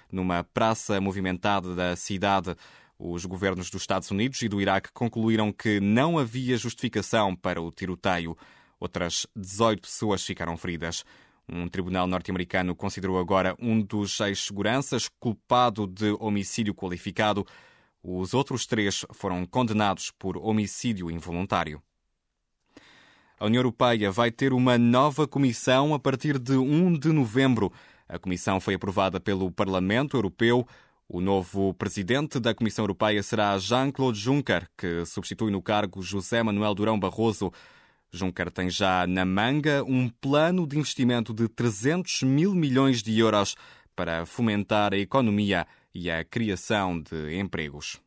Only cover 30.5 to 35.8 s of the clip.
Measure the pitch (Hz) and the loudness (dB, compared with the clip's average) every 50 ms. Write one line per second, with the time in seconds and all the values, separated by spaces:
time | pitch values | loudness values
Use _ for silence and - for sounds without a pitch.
30.5 | 120 127 120 - - - - _ _ _ _ - 85 90 92 98 98 95 90 - | 4 4 2 -2 -8 -20 -20 _ _ _ _ -8 -4 -2 0 2 2 0 0 -2
31.5 | - 98 98 95 87 - - 98 - 104 92 92 123 143 156 151 - 131 110 117 | -2 0 0 0 0 -2 -4 -4 -4 -4 -2 0 0 0 0 -2 -4 -2 0 0
32.5 | 107 - 117 104 - - 107 98 95 - 110 107 104 104 98 - 110 110 104 101 | 0 0 -2 -2 0 0 -2 -2 0 0 0 2 2 0 -2 -2 0 0 2 2
33.5 | 98 95 92 101 120 127 135 139 135 - 131 127 110 101 101 123 143 147 - - | 2 0 0 0 0 0 0 0 0 0 0 0 0 -2 0 0 0 0 2 0
34.5 | 95 87 87 - _ - 101 87 85 85 85 - - 101 - - 95 - 113 107 | 0 0 -2 -6 _ -6 -4 -4 -2 -4 -4 -6 -8 -10 -8 -8 -6 -4 -2 -2
35.5 | 98 95 - - 104 104 | -2 -2 0 0 0 0